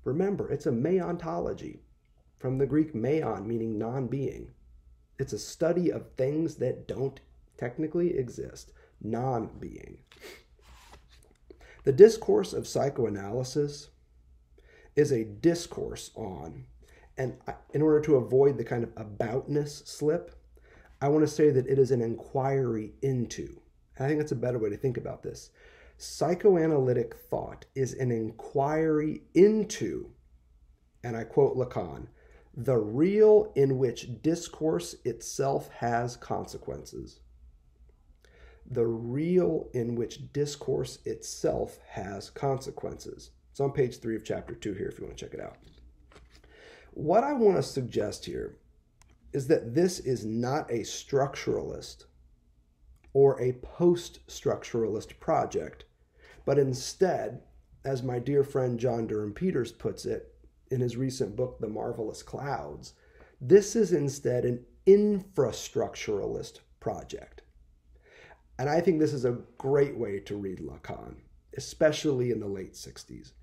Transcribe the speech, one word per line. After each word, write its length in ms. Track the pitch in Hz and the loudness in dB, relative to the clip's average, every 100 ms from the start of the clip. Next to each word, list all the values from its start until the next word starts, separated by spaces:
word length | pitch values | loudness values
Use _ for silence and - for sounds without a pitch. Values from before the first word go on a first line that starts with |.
Remember, 480 | - 143 190 170 98 | -2 0 0 0 -2
it's 140 | 143 160 | -2 0
a 60 | |
meontology, 1080 | 117 147 185 170 170 165 170 - - - - _ _ _ _ _ _ | 0 2 0 0 -4 -4 -4 -4 -6 -10 -14 _ _ _ _ _ _
from 180 | 127 131 | -4 0
the 80 | 139 | 2
Greek 300 | 151 151 110 | 2 2 0
meon, 520 | 120 156 113 98 101 | 0 0 0 -4 -4
meaning 300 | 117 113 107 | -2 -2 -2
non-being. 760 | 113 131 120 135 131 57 58 - - - - - _ - | -4 -4 -4 -4 -4 -6 -16 -20 -20 -20 -20 -20 _ -10
It's 140 | 131 | -6
a 60 | 107 | -6
study 520 | - - 165 175 170 | -10 -2 2 2 2
of 240 | 117 - - | -2 -8 -2
things 400 | 131 151 160 - | 0 0 -2 -2
that 320 | 127 - - | -2 -2 -8
don't 320 | - 135 - _ - - - | -4 -4 -6 _ -20 -20 -8
technically 600 | 123 139 156 175 175 - | -8 -4 -4 0 0 0
exist, 540 | 123 - 64 - - - _ _ | -4 -8 -12 -12 -20 -20 _ _
non-being. 1000 | 104 113 131 120 104 - - - - - _ - - - _ _ - - - - _ - _ _ _ - - - | -4 -2 0 -2 -4 -10 -14 -14 -16 -20 _ -20 -20 -20 _ _ -20 -20 -20 -20 _ -20 _ _ _ -20 -20 -2
The 80 | 143 | 0
discourse 640 | 131 214 220 - 208 185 | 12 12 12 2 2 2
of 140 | - 120 | -6 -4
psychoanalysis 1200 | - 135 139 110 101 98 120 131 151 147 143 - _ _ _ _ - _ - _ - - - | 0 0 0 -2 -2 -4 -4 -2 -2 -4 -6 -18 _ _ _ _ -20 _ -20 _ -20 -4 2
is 160 | 147 | 2
a 120 | 123 | 2
discourse 880 | 107 101 170 170 - - - - - - | -2 2 2 2 -4 -8 -8 -8 -14 -10
on, 500 | 107 90 80 - 127 - - - - - | -10 -10 -12 -14 -18 -20 -20 -20 -18 -6
and 200 | 131 - - | -6 -6 -12
I, 60 | - - | -12 -4
in 80 | 139 | 2
order 200 | 156 151 | 4 4
to 140 | 151 135 | 6 4
avoid 420 | 110 127 139 117 | 6 6 6 4
the 60 | |
kind 200 | 117 120 | -4 -4
of 120 | 113 - | -4 -8
aboutness 920 | 107 101 120 127 - 147 147 - - | -14 -6 -2 -2 -2 -2 -2 -10 -16
slip, 480 | - 147 170 - - _ - - - - - | -2 0 0 -6 -20 _ -20 -20 -20 -20 -4
I 80 | 139 | 2
want 140 | 156 | 4
to 80 | 147 | 4
say 180 | 147 151 | 6 6
that 160 | 131 127 | 6 2
it 100 | 135 | 4
is 140 | 123 | 4
an 100 | 127 | 4
inquiry 920 | 113 113 - 135 135 139 123 113 107 - | 0 -4 -6 -2 0 0 0 -2 -6 -6
into. 600 | 135 127 113 - 71 - _ _ _ - | -2 0 -2 -6 -12 -14 _ _ _ -6
And 80 | 135 | -2
I 20 | |
think 120 | 151 | 0
that's 120 | 147 | -2
a 60 | 123 | -2
better 220 | 123 123 | -2 0
way 100 | 107 | -2
to 80 | 101 | -2
think 200 | 131 120 | -2 -4
about 260 | 139 - | -8 -10
this. 260 | - 117 - _ - - - - | -12 -14 -20 _ -20 -20 -20 -18
Psychoanalytic 1160 | - - 175 180 214 180 160 147 127 123 113 - - | -16 -2 0 4 6 6 4 4 2 2 -2 -8 -6
thought 360 | - - - - 135 | -6 -6 -14 -12 -4
is 180 | 127 | -4
an 180 | - 127 | -2 -2
inquiry 1120 | 117 110 - - 147 139 156 160 151 156 - - | -2 -4 -8 -4 -2 0 2 2 2 0 -6 2
into, 800 | 160 202 220 202 - 107 65 - - _ _ _ _ _ _ _ _ | 8 8 8 -2 -4 -4 -6 -10 -18 _ _ _ _ _ _ _ _
and 140 | 123 113 | -8 -8
I 80 | 110 | 0
quote 320 | - 135 123 | 4 4 2
Lacan, 500 | 123 - 90 65 60 _ - - _ - | -2 -4 -8 -10 -16 _ -20 -20 _ -6
"the 220 | 120 123 | 0 0
real 760 | 104 120 175 208 214 214 208 - | 0 2 2 6 8 8 6 2
in 220 | 139 131 | 4 4
which 440 | 127 117 - 117 | 0 -2 -10 -2
discourse 760 | 156 170 - - 156 175 175 - | 0 0 -4 -2 0 0 -4 -8
itself 680 | 127 - - - 135 143 - | -6 -6 -8 -2 0 0 -4
has 460 | - 117 117 120 120 | -6 -2 0 -2 -6
consequences." 1040 | - 95 92 - - 67 - 65 - - - - - _ _ _ - _ _ - _ - - - - | -6 -6 -6 -12 -10 -12 -12 -14 -14 -18 -20 -20 -20 _ _ _ -20 _ _ -20 _ -20 -20 -20 -6
The 140 | 120 113 | 0 0
real 840 | 113 117 131 165 180 170 160 - | -2 -4 -4 2 2 2 0 -4
in 220 | 127 117 120 | -4 -2 -2
which 360 | 113 - 127 | -4 -8 -8
discourse 680 | 139 143 - - - 131 - | -4 -4 -4 -4 -4 -4 -8
itself 760 | - - - - 156 - 110 - - | -8 -8 -10 -4 -2 -2 -6 -10 -16
has 400 | - 95 101 - | -12 -10 -10 -12
consequences. 1040 | - 139 131 - - - - - - - _ _ | -6 -2 -2 -6 -10 -10 -10 -14 -16 -20 _ _
It's 80 | - | -4
on 140 | 139 | -2
page 260 | 135 123 - | 2 0 0
three 160 | 117 110 | -6 -6
of 80 | |
chapter 300 | - 95 90 | -4 -6 -6
two 200 | 85 107 | -8 -6
here 140 | 92 95 | -4 -6
if 120 | - | -8
you 60 | - | -14
want 120 | - | -12
to 80 | - | -12
check 80 | |
it 80 | - | -12
out. 160 | 50 - - - - _ - - - - - - - - - | -12 -14 -20 -20 -20 _ -20 -20 -20 -20 -20 -20 -20 -20 -16
What 300 | - 151 202 | -6 4 4
I 100 | 277 | 4
want 240 | 277 214 175 | 4 4 4
to 60 | |
suggest 600 | 135 139 120 113 104 - - | 0 -4 -2 -2 -2 -6 -8
here 320 | - 52 - _ _ _ _ - _ - | -8 -8 -12 _ _ _ _ -20 _ -8
is 140 | 143 131 | -6 2
that 280 | 160 120 127 | 2 2 2
this 240 | 180 185 | 2 0
is 240 | 131 120 | -4 -4
not 480 | 107 113 120 151 - | -2 -2 0 -2 -2
a 80 | 117 | -6
structuralist 1300 | - - - 139 139 - - - - - - - - _ _ _ _ _ _ _ - - - | -6 -10 -2 0 0 -2 -4 -2 -4 -10 -12 -20 -20 _ _ _ _ _ _ _ -20 -20 -2
or 280 | 135 139 135 | 6 6 6
a 120 | 127 | -2
post-structuralist 1700 | 127 - - 175 175 - - - - 135 104 - 120 107 104 - - | -2 -12 2 4 4 -2 -18 -18 -4 -2 -2 -2 -2 0 -2 -8 -8
project, 640 | - 147 98 98 78 - - _ _ _ - - - | 0 0 0 -4 -6 -14 -20 _ _ _ -20 -8 2
but 140 | 143 | 4
instead, 840 | 139 123 - - 185 135 107 123 - - _ - | 4 0 -8 0 2 2 -4 -10 -18 -20 _ -10
as 200 | 139 131 | -4 -4
my 160 | 127 123 | -2 -4
dear 240 | 120 143 | 2 2
friend 360 | 139 139 127 120 | 2 0 0 0
John 280 | 123 117 113 | 0 0 -2
Durham 260 | 107 104 | -4 -4
Peters 380 | 101 185 151 113 | -2 -2 0 -4
puts 340 | - 113 - - | -4 -6 -4 -6
it 300 | 110 - - - _ _ | -6 -8 -20 -20 _ _
in 100 | 127 | -2
his 160 | 123 117 | -2 -2
recent 400 | 131 127 127 110 | -4 -2 -4 -2
book, 240 | 127 - | -4 -4
The 80 | 107 | -6
Marvelous 540 | 110 117 117 110 - | -4 -6 -6 -8 -8
Clouds, 720 | - 120 139 131 73 73 - _ _ - - _ | -12 -8 -6 -6 -6 -14 -18 _ _ -20 -20 _
this 340 | 127 196 202 233 | 6 6 6 0
is 180 | 185 | 2
instead 520 | 165 143 - - 123 123 | 2 0 -2 -2 0 0
an 180 | 120 - _ - | -2 -8 _ 8
infrastructuralist 1800 | 202 208 202 - - 123 - - 120 101 - - 101 110 113 - - _ _ | 8 8 0 -2 0 0 -2 -6 -2 -2 -4 -4 -2 -2 -6 -10 -16 _ _
project. 640 | 113 95 - - - - _ _ - _ _ - _ - - - _ - | -8 -8 -10 -14 -14 -20 _ _ -20 _ _ -20 _ -20 -20 -20 _ -6
And 120 | 135 | 0
I 120 | 160 | 2
think 180 | 175 156 | 4 4
this 140 | 151 | 2
is 120 | 135 123 | 2 0
a 160 | 120 - - | -2 -8 -8
great 380 | 135 143 143 95 | 0 2 2 0
way 240 | 110 98 | -4 -6
to 140 | - 101 | -6 -8
read 240 | 98 87 | -6 -8
Lacan, 640 | 73 71 - 58 55 - - - _ - | -12 -12 -12 -12 -14 -18 -20 -20 _ -14
especially 760 | - - 156 - 156 131 123 | -12 2 2 2 0 0 0
in 100 | 110 | -2
the 60 | 101 | -4
late 280 | 98 92 - | -8 -10 -14
sixties. 580 | - - - 64 - - | -18 -18 -18 -18 -18 -20